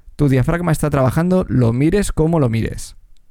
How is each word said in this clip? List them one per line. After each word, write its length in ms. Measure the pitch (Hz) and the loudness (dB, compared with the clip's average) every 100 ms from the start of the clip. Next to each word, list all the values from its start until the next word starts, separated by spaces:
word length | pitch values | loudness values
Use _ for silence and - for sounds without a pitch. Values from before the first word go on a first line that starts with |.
| - - | -18 -2
tu 140 | 147 | 0
diafragma 420 | 131 127 170 175 | 2 2 0 0
está 180 | 151 151 | 0 0
trabajando, 560 | 143 127 156 180 185 - | 2 2 2 2 0 0
lo 240 | 127 113 | 0 2
mires 380 | 123 156 202 196 | 2 0 0 -2
como 280 | - 160 170 | -2 0 2
lo 100 | 127 | 0
mires. 460 | 113 110 - - - - - - | 0 -4 -8 -14 -20 -20 -20 -20